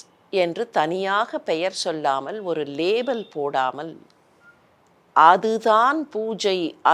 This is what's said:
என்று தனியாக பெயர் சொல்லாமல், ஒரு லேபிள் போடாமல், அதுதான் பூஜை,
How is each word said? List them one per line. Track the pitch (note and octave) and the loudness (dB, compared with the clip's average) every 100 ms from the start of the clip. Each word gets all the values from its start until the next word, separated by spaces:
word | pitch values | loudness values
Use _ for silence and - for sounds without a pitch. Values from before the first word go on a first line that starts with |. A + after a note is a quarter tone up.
| - _ _ | -14 _ _
என்று | F#3+ F3 E3 A3+ F3+ | -2 0 -2 -4 -2
தனியாக | D#3 F#3 F#3+ G3+ A#3 D4+ - | -2 -2 -2 -2 -2 -6 -4
பெயர் | E3 F#3 G3 | -4 -4 -4
சொல்லாமல், | F#3+ D#3+ C#3+ C3+ C3+ G#3+ F#3+ | -6 -4 -2 -2 -4 -8 -6
ஒரு | D#3 C#3+ C#3+ | -4 -4 -4
லேபிள் | E3+ A3 B3 A#3+ G3 | -2 -2 -2 -6 -8
போடாமல், | D#3 C#3+ C#3 C3 C3 D#3+ - - _ _ _ - _ _ _ _ _ _ - | -6 -4 -2 -2 -4 -12 -16 -20 _ _ _ -20 _ _ _ _ _ _ 6
அதுதான் | D#3+ F#3 A3 A3 A3+ G#3+ B3+ D#4 C#4+ | 8 8 4 0 4 4 4 0 -4
பூஜை, | G#3+ A3 G#3+ G#3 F#3+ E3 - - | -6 -6 -4 -2 -2 -4 0 2